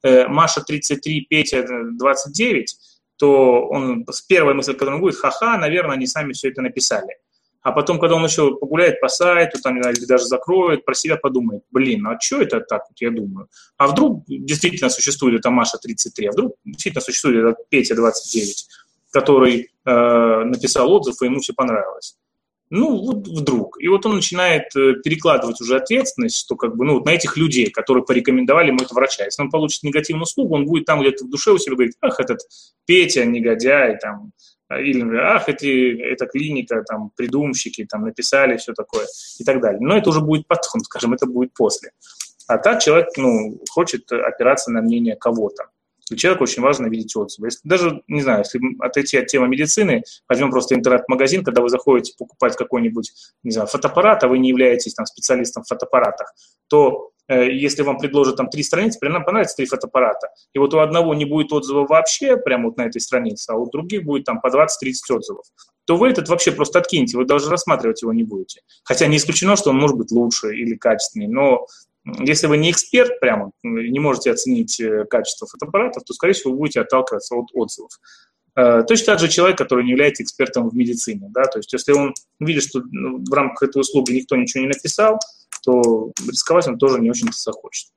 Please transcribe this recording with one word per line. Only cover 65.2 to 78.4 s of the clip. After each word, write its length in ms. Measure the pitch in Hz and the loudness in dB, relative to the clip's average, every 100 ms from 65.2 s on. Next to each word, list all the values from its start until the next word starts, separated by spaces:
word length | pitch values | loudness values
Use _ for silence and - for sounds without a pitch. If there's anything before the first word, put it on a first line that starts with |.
| 104 98 - _ _ _ | -6 -14 -18 _ _ _
то 120 | - 170 | -2 2
вы 100 | 247 | 4
этот 220 | 247 156 | 2 0
вообще 220 | 175 175 | 0 0
просто 260 | 143 147 175 | 0 2 2
откинете, 400 | 175 165 120 120 | 2 0 0 0
вы 80 | 127 | 2
даже 240 | 143 147 | 0 2
рассматривать 500 | 170 - 139 117 110 | -4 0 0 0 -2
его 140 | 113 | -2
не 100 | 113 | -2
будете. 380 | 113 98 92 - _ _ | -2 -6 -10 -16 _ _
Хотя 240 | - 127 147 | -4 0 2
не 100 | 151 | 2
исключено, 380 | - - 190 202 | 0 0 2 2
что 140 | 143 | 4
он 60 | 131 | 2
может 220 | 147 127 | 2 0
быть 120 | 107 | 0
лучше 460 | 113 120 - 110 110 | 0 0 -2 -4 -6
или 180 | 120 | -6
качественнее, 540 | 110 120 107 - 107 104 | -2 0 0 -2 -8 -4
но 380 | 123 139 123 - - _ _ - - | 0 2 2 0 -18 _ _ -16 -6
если 260 | 131 151 151 | -2 0 2
вы 100 | 147 | 2
не 140 | 160 | 2
эксперт 500 | 175 - 247 247 247 | 0 0 2 2 2
прямо, 300 | 127 107 101 _ | 0 0 -4 _
не 360 | 120 117 117 135 | -6 -6 -4 -2
можете 300 | 147 123 127 | 0 0 0
оценить, 500 | 117 131 123 110 - | -2 0 -2 -2 -4
э, 240 | 113 107 | -2 -2
качество 420 | 104 - 101 - 110 | 0 -2 -2 -10 -14
фотоаппаратов, 580 | - 151 196 240 - | -14 -4 -2 -2 -6
то, 100 | - | -14
скорее 180 | - 175 | -4 0
всего, 200 | 196 135 | 0 -2
вы 60 | 131 | -4
будете 220 | 151 127 | -2 -2
отталкиваться 540 | 110 131 127 107 - | 0 0 0 -6 -4
от 140 | 120 120 | -6 -6
отзывов. 380 | 131 110 - 117 - _ - _ _ | -4 -6 -6 -18 -20 _ -20 _ _